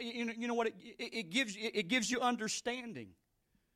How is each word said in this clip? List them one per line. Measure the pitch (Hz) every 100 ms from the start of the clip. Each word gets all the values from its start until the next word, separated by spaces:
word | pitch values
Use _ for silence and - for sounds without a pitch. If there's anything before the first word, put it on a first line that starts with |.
you | 240 233
know, | 233 226
you | 240
know |
what | 233 226
it, | 190
it, | 226 - 233
it | 226 170
gives | 214 226
you, | 202 214
it | 208 175
gives | 254 202
you | 247
understanding. | 247 240 220 - 240 247 240 143 101 87 _ _ _ _ _